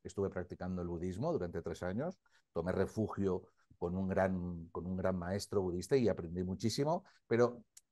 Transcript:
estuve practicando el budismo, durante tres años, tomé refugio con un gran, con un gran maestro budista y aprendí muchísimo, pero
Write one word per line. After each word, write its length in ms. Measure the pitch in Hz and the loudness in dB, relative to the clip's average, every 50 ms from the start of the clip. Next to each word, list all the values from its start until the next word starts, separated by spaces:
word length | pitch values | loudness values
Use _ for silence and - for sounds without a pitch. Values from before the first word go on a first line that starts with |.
| - | -14
estuve 260 | - - 101 98 92 | -8 -2 -2 -2 0
practicando 520 | - 92 87 - 87 - 87 92 92 90 | 0 -4 -6 -6 -8 -8 -6 -4 -4 -4
el 60 | 87 87 | -4 -4
budismo, 420 | 87 82 90 92 87 101 135 175 | -4 -2 -2 -4 -2 -2 -2 0
durante 300 | 156 104 90 85 - 85 | 0 0 -2 -2 -4 -4
tres 220 | 82 87 82 - 87 | -4 -4 -4 -4 -4
años, 360 | 90 95 117 151 185 - _ _ _ _ _ _ _ | -2 -2 -2 -2 -4 -6 _ _ _ _ _ _ _
tomé 220 | - 85 82 90 90 | -4 -2 -2 0 2
refugio 720 | 92 95 90 - 110 107 - - 98 98 95 90 90 - - _ _ _ - - | 2 0 0 0 -2 -2 -2 0 0 2 2 2 0 -4 -10 _ _ _ -18 -8
con 180 | - 87 87 90 | -4 -2 -2 0
un 140 | 95 95 92 | 0 0 2
gran, 580 | 98 95 95 95 95 90 87 90 87 85 82 - | 4 4 4 4 2 0 -2 -4 -6 -6 -8 -8
con 140 | - 82 85 | -8 -6 -4
un 120 | 92 92 | -4 -2
gran 200 | 92 92 92 92 | 0 2 2 0
maestro 440 | 90 85 87 98 101 - - 92 101 | 0 0 -2 -2 -2 -2 0 0 0
budista 340 | 92 90 85 90 90 - 143 | 2 2 0 -2 0 2 4
y 140 | 135 117 98 | 4 6 4
aprendí 340 | - - 87 80 85 92 92 | 2 2 -2 -4 -4 -2 -2
muchísimo, 600 | 92 92 - - 110 - 139 143 151 170 185 - - - _ _ | -2 -2 0 0 0 2 2 2 2 0 0 -2 -8 -20 _ _
pero 360 | - 117 117 123 120 120 117 - _ - - _ _ | 2 4 6 6 4 4 -2 -16 _ -20 -20 _ _